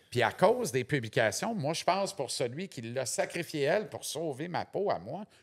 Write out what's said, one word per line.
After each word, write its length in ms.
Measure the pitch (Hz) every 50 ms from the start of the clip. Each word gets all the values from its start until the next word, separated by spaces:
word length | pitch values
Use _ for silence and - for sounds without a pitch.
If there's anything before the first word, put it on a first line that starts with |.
| _ -
Puis 120 | - 120
à 100 | 113 107
cause 400 | - - 180 202 240 247 233 165
des 100 | 120 131
publications, 720 | 120 - 147 139 113 110 - 135 113 107 - - 190 226 233
moi, 200 | 196 135 147 165
je 100 | - -
pense 280 | 170 180 196 196 - -
pour 140 | - 135 117
celui 360 | - - 135 117 120 160 196 -
qui 120 | - -
l'a 240 | 113 113 120 131 127
sacrifié, 560 | - - - 185 185 - 175 170 - - 151
elle, 260 | 135 143 180 214 - -
pour 160 | - 104 -
sauver 440 | - - 147 170 156 131 123 160 180
ma 160 | 165 120 95
peau 260 | - - 175 202 190
à 80 | 107 82
moi, 260 | 87 113 151 190 214 - _ _